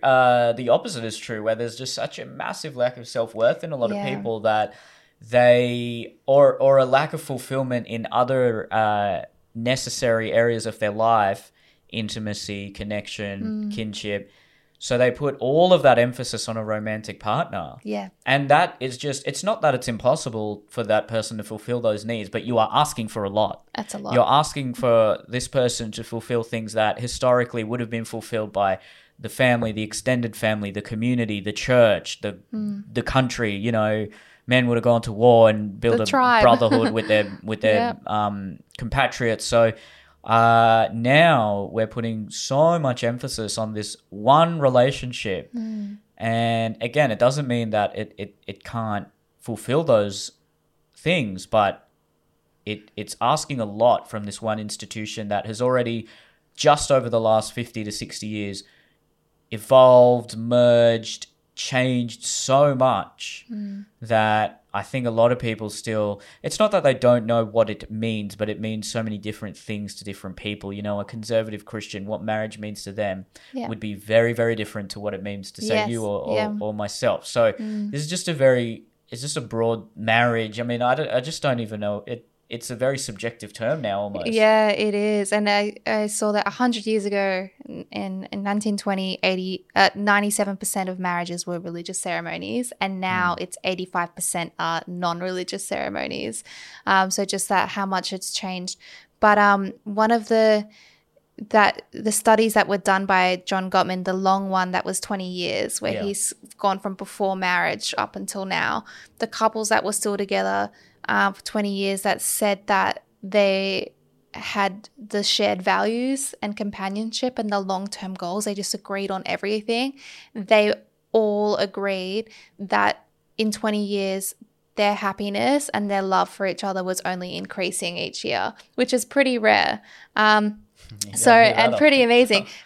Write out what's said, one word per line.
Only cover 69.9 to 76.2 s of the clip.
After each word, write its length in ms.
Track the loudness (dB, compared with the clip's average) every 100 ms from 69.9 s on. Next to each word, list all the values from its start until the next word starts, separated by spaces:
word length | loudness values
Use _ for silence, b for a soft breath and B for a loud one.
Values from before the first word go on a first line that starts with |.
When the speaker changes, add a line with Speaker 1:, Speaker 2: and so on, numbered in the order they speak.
| -12
Speaker 1:
to 80 |
different 320 | -14 -12 -14 -10
people. 360 | -10 -8 -10
You 80 | -8
know, 180 | -6 -6
a 60 |
conservative 600 | -8 -10 -2 -2 -2 -8 -10
Christian, 400 | -12 -10 -12 -8
what 160 | -6
marriage 360 | -4 -4 -6 -10
means 240 | -12 -12
to 80 | -10
them 340 | -6 -4 -6 -12 B B
Speaker 2:
Yeah. 160 | -10 -8
Speaker 1:
would 120 | -8
be 120 | -8
very, 400 | -10 0 2 4
very 220 | 2 0
different 340 | -2 -6 -10 -12
to 80 | -10
what 120 | -8
it 100 | -8
means 280 | -8 -10 -12
to, 80 | -10
say, 140 | -4
Speaker 2:
Yes. 160 | -2 -2
Speaker 1:
you 120 | -4 -4
or, 140 | -4